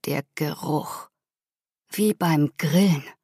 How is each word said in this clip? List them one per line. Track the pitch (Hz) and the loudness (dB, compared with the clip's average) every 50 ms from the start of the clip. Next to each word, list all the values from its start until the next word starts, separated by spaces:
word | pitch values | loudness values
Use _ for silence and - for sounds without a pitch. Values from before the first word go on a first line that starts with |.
| - | -6
Der | - 143 - - _ _ | -4 -4 -6 -6 _ _
Geruch. | - 156 147 156 - - - 151 147 - - - - - _ _ _ _ _ _ _ _ _ _ _ _ _ _ _ _ _ | -6 -4 -4 -4 -8 -6 -4 -4 -4 -4 -6 -12 -14 -16 _ _ _ _ _ _ _ _ _ _ _ _ _ _ _ _ _
Wie | - - 214 214 208 | -4 0 0 0 0
beim | _ 185 170 160 147 147 139 _ - | _ 2 2 4 2 2 0 _ -4
Grillen. | - 151 143 180 196 196 165 143 - - - _ | -2 2 4 4 6 6 4 2 -2 -10 -20 _